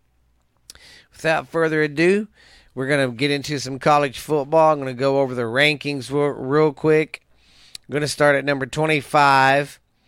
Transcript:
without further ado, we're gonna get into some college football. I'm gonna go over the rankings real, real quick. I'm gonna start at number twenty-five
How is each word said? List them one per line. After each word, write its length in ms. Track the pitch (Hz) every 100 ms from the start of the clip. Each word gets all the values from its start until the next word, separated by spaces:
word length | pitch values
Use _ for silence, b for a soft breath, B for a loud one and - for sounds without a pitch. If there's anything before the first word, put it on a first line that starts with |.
| _ _ _ _ _ _ _ - B B B
without 340 | - 156 156 131
further 360 | 165 160 156
ado, 420 | 151 143 170 202 214 b b b b
we're 140 | - 131
gonna 240 | 147 131
get 180 | 113 143
into 300 | 143 131 147
some 180 | 131 135
college 400 | 156 147 143 113
football. 540 | - 151 135 160 156
I'm 80 | 151
gonna 120 | 135
go 280 | 123 135 135
over 120 | 135
the 100 | 127
rankings 680 | 117 123 147 147 143 143 113
real, 200 | 143 143
real 420 | 127 131 147 156
quick. 500 | 139 156 156 151 - _ B B B B B B
I'm 40 |
gonna 160 | 131 147
start 260 | - 147
at 100 | 139
number 220 | 135 143 127
twenty-five 1120 | 151 156 156 - 151 143 135 135 139 143 - _ _